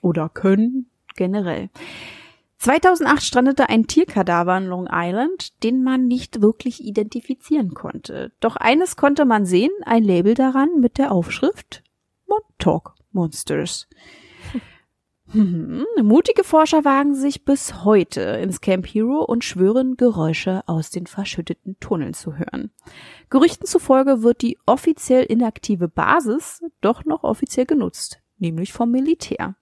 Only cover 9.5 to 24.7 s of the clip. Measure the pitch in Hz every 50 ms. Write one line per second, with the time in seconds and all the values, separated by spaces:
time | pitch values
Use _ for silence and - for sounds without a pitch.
9.5 | 180 175 220 311 392 415 - - 233 226 226 202 185 170 175 202 233 233 262 262
10.5 | 254 269 277 311 359 311 240 233 _ - 269 285 202 180 165 - - - - 320
11.5 | 415 - - _ - - _ _ _ _ _ _ _ _ _ - 415 427 427 _
12.5 | _ _ - 185 - - _ - _ _ _ _ _ 190 170 160 156 - - -
13.5 | 156 143 - 277 - - - _ _ _ - - - - - - - - - -
14.5 | - 247 - - _ _ _ _ _ _ _ _ _ _ _ _ - 220 214 180
15.5 | 175 165 156 - 160 180 269 440 466 403 226 208 220 302 - - 480 - 381 -
16.5 | - 311 311 311 - 311 294 285 269 269 285 285 285 269 262 285 277 - _ -
17.5 | 277 277 - - - - - 202 214 202 170 _ - - 95 92 104 110 - 190
18.5 | 175 - - - 190 185 180 - - 214 214 233 277 302 320 - 226 240 - -
19.5 | - 180 185 196 220 254 262 262 254 - 247 247 214 185 160 160 160 - - 190
20.5 | 185 190 - - 170 160 160 - - 175 175 - - - 202 - - - 165 -
21.5 | 165 _ _ 190 190 _ - - 214 170 143 92 - - - - 147 143 - -
22.5 | - - - 214 _ _ _ - - - - - - - _ _ - 262 285 339
23.5 | - - - - - 349 - - 262 269 269 277 269 233 220 233 240 _ - 233
24.5 | - _ _ -